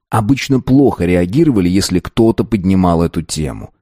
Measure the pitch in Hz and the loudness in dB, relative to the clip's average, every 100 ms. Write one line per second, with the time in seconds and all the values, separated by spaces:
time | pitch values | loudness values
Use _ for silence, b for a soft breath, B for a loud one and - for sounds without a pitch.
0 | - 110 104 135 - 131 - 131 131 - | -6 -4 -2 -2 0 -2 2 2 2 0
1 | 87 90 87 127 160 110 87 95 - 90 | 0 0 0 0 2 2 2 0 0 -4
2 | - - 113 110 107 110 90 95 90 82 | -4 0 2 2 -2 -2 0 2 2 2
3 | 85 85 78 - 71 55 52 _ | -2 -4 -8 -8 -8 -10 -16 _